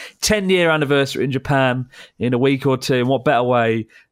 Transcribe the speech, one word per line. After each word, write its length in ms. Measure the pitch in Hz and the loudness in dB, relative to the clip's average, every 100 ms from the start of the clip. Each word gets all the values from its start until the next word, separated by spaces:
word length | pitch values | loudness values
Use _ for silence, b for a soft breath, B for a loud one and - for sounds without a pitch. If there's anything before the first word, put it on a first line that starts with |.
| B B | B B
ten-year 480 | - 214 190 185 170 | -2 0 0 2 2
anniversary 540 | 156 139 143 135 131 | 2 2 0 0 -2
in 60 | 131 | -4
Japan 580 | 131 - 139 131 127 123 B B B | -4 -2 0 2 0 -6 B B B
in 140 | 120 | -2
a 40 | 123 | 0
week 280 | 135 135 139 | 0 0 0
or 100 | 127 | -2
two. 160 | - 131 | 0 0
And 80 | 123 | 0
what 160 | 135 | 0
better 180 | 123 127 | 0 0
way 420 | 123 123 113 113 110 b b | 2 2 2 -2 -4 b b